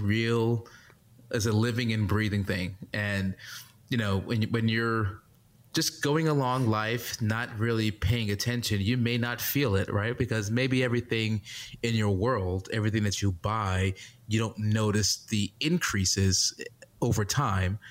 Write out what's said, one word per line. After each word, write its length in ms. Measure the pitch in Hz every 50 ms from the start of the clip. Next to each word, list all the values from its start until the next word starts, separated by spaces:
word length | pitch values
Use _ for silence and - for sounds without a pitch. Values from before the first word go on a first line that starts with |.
real, 640 | 104 101 104 113 113 117 117 117 113 113 117 113 - - - - - - - _ _ - - - - -
is 140 | - 120 101
a 60 | 117
living 420 | 107 107 113 120 113 113 127 113 113
and 140 | 110 107 90
breathing 360 | 101 107 107 107 104 101 98
thing. 320 | 95 98 92 92 87 95 - - - -
And, 420 | 107 104 101 101 98 95 95 92 - - - - - - - - - - -
you 80 | 139 117
know, 200 | 110 104 98 95
when, 260 | 90 - 120 113 110
when 240 | - 107 117 113 113
you're 540 | 110 113 117 113 113 113 110 98 95 - - _ _ _ _ _ _ _ - - -
just 280 | - 160 - - -
going 260 | - 139 143 160 160 156
along 400 | 151 143 135 123 127 131 131 110
life, 540 | 107 107 107 110 117 120 117 - - -
not 260 | 117 107 110 113 120 123 123 107
really 320 | 110 117 117 110 110 110
paying 400 | 104 - - - 120 120 113 101
attention, 500 | 101 101 - 120 120 120 117 - 110 101
you 160 | 98 101 123 127
may 200 | 117 120 120 120
not 220 | 117 120 120 113
feel 360 | - - - 139 143 123 98
it, 180 | 95 98 - -
right? 240 | 104 101 113 123 -
Because 320 | 127 - 113 110 104 101
maybe 340 | 113 120 131 135 131 127 127
everything 580 | 123 117 120 117 - 117 113 110 107 110 104 98 - - - - - - - -
in 100 | 117 113
your 140 | 113 107 104
world, 600 | 101 92 98 123 131 107 92 90 92 95 92 - -
everything 300 | 113 107 107 101 110 104
that 180 | 104 98 -
you 100 | - 101
buy, 640 | 90 85 - 104 107 110 104 95 92 92 95 98 95 - - - - - - -
you 120 | 104 110
don't 180 | 110 110 - -
notice 600 | 107 107 107 110 110 107 101 107 104 - - - - -
the 220 | 113 104 101 101 - -
increases 1000 | 139 156 175 175 - - - 101 95 - - 101 98 95 92 - - - - - - - - _ - - _ -
over 220 | - 120 - - 104
time. 540 | 101 - 135 143 120 98 95 95 90 101 107 - -